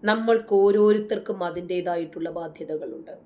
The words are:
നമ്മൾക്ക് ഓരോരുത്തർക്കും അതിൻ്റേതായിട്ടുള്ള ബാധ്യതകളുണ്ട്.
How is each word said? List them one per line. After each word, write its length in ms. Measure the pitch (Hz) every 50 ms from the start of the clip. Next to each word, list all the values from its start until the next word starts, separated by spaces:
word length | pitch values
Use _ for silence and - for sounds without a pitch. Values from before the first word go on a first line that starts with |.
| -
നമ്മൾക്ക് 520 | 208 214 226 226 226 226 220 220 - 208 196 196
ഓരോരുത്തർക്കും 760 | 202 202 208 208 214 208 214 208 - 220 196 - - 208 190 180 175
അതിൻ്റേതായിട്ടുള്ള 800 | 165 180 175 175 185 180 175 175 170 170 165 156 - 170 165 165 160
ബാധ്യതകളുണ്ട്. 760 | 170 165 160 156 - 165 156 156 151 151 - 151 156 165 - 143 - _